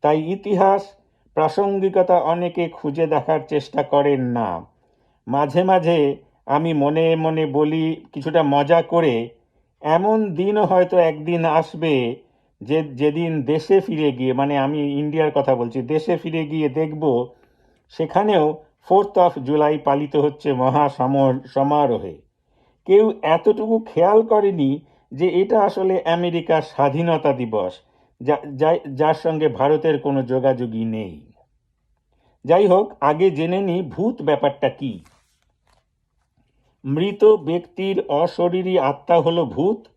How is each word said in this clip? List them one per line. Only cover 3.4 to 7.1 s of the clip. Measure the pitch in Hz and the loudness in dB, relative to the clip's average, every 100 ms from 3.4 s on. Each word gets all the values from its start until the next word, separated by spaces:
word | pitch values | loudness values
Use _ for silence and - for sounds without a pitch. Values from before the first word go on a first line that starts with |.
| 156 | -2
চেষ্টা | 151 - - | -6 -4 -6
করেন | 139 143 143 139 | 0 0 2 0
না। | 123 120 107 85 76 _ _ _ _ _ - | -2 -2 -4 -6 -12 _ _ _ _ _ -6
মাঝে | 135 147 170 | -2 0 0
মাঝে | 185 185 165 170 143 143 _ _ - | 2 2 4 2 2 -2 _ _ -2
আমি | 143 165 | -2 0
মনে | 156 143 156 165 | 0 0 2 2